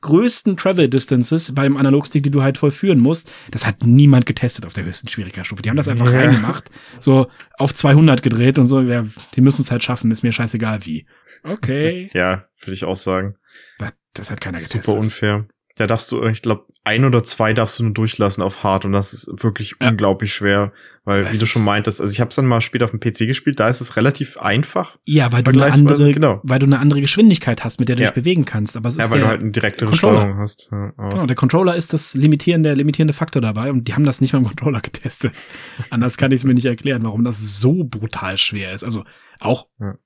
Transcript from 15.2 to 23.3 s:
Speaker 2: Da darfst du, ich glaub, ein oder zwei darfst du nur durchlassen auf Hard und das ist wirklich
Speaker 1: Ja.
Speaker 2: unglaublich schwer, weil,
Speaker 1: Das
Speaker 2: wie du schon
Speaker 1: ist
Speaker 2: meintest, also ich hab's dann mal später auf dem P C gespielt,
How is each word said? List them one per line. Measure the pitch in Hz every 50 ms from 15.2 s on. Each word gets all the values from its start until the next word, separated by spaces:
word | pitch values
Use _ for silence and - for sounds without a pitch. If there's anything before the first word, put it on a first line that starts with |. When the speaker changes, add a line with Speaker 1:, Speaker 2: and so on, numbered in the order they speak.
| - 104 104 104 107 - _ _ _ _ _
Speaker 2:
Da | - 113
darfst | 101 113 110 - -
du, | 123 120 117
ich | 113 110 110 -
glaub, | 120 107 101 _ _ _ _ _
ein | 107 107 113 135
oder | 135 123 120 113
zwei | - - - 113 107 110
darfst | 120 113 107 - -
du | 117
nur | 110 101
durchlassen | 113 110 110 - - 107 98 98 - 90
auf | 98 98 - -
Hard | 104 95 98 -
und | 98
das | 98 101 98 - -
ist | - - - - 104 -
wirklich | 113 104 - 107 - - _
Speaker 1:
Ja. | - 127
Speaker 2:
unglaublich | 113 101 107 98 95 92 110 98 -
schwer, | - 104 101 98 101 101 101 _ - - - _ _ _
weil, | - 101 98 98
Speaker 1:
Das | 95 110
Speaker 2:
wie | 107
du | 113
schon | 107 - 117 107
Speaker 1:
ist |
Speaker 2:
meintest, | 101 101 104 104 110 101 -
also | - 101 104
ich | 113
hab's | 120 117 -
dann | - 135
mal | 127 120 113
später | 113 - - 120 123
auf | 110
dem | - 107
P | - 117 104
C | - 113
gespielt, | 113